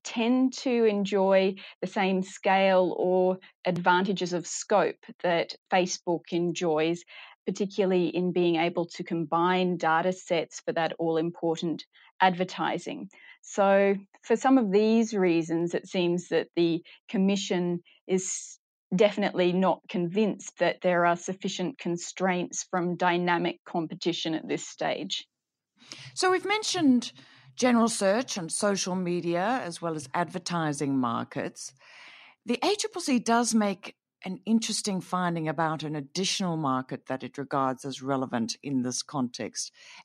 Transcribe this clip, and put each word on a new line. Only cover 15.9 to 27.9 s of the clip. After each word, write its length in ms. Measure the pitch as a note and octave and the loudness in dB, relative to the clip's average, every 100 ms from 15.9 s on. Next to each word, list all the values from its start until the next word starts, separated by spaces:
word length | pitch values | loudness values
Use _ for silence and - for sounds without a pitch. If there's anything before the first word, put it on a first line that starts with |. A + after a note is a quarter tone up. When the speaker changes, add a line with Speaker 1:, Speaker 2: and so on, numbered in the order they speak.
| G3 F3 F3 - | -2 0 0 0
Speaker 1:
that 180 | E3 - - | -2 0 0
the 260 | E3+ E3 - - - | 2 0 -6 -20 -4
Commission 760 | G3 F#3+ G3 - F#3 F3 F3 - _ - | 2 2 2 0 0 0 -2 -6 _ -2
is 500 | F#3 F#3 - - - _ _ - | -2 -2 -8 -12 -20 _ _ -2
definitely 600 | F#3 G#3 G3+ G3+ - F3 | 2 2 2 -2 2 2
not 300 | F3+ F#3+ - - | 2 2 0 -4
convinced 680 | F#3+ F3 G3 G#3+ - - - | -4 -2 0 0 -2 -8 -2
that 220 | F3 - | -2 0
there 240 | F#3 F3 F3 | 0 2 2
are 80 | |
sufficient 640 | E3+ - F#3+ G3 F#3+ F3+ - | 0 -4 -6 -6 -4 -6 -4
constraints 880 | F3 F3 - - F#3+ F3+ - - - | -4 -4 -6 -4 -2 0 -4 -8 -6
from 280 | F#3 F3 F3 | -2 -2 0
dynamic 640 | F3+ F3 F3 E3+ F3 - | 0 2 2 0 0 -6
competition 720 | - - D#3+ E3+ F3 E3 E3+ | -6 -6 -6 -4 -4 -2 -4
at 140 | D#3+ - | -6 -4
this 180 | C#3+ - | -6 -8
stage. 580 | - D#3 - F#3+ - - _ _ _ _ _ - - - | -6 -4 -4 -6 -10 -12 _ _ _ _ _ -20 -20 -14
Speaker 2:
So 180 | - F#4 | -2 0
we've 120 | F#4 | 2
mentioned 680 | F#4 G#4+ G#4+ F#4 D4 B3 - - - - - | 0 -4 -2 2 4 4 2 -12 -20 -20 -18
general 340 | - B3 A#3+ | -2 2 4
search 480 | A3+ | 2